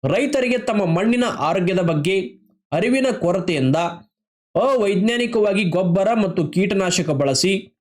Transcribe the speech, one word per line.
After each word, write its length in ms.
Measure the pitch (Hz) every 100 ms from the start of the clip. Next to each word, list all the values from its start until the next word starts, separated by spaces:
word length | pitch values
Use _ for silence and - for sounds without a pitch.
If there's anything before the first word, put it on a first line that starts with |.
| -
ರೈತರಿಗೆ 520 | 185 277 269 247 247
ತಮ್ಮ 280 | 214 214 185
ಮಣ್ಣಿನ 380 | 165 214 247 240 160
ಆರೋಗ್ಯದ 420 | 147 185 175 185
ಬಗ್ಗೆ 420 | 175 151 147 190 - - _ _ _
ಅರಿವಿನ 340 | 151 220 262 262 196
ಕೊರತೆಯಿಂದ 560 | 170 185 180 156 131 151 170 170 - _ _ _ _ -
ಅವೈಜ್ಞಾನಿಕವಾಗಿ 1080 | 247 262 202 196 214 240 240 226 208 196
ಗೊಬ್ಬರ 500 | 190 170 185 175 196
ಮತ್ತು 340 | 233 196 170 151
ಕೀಟನಾಶಕ 640 | 175 190 196 185 175 156
ಬಳಸಿ 640 | 143 139 131 185 196 - _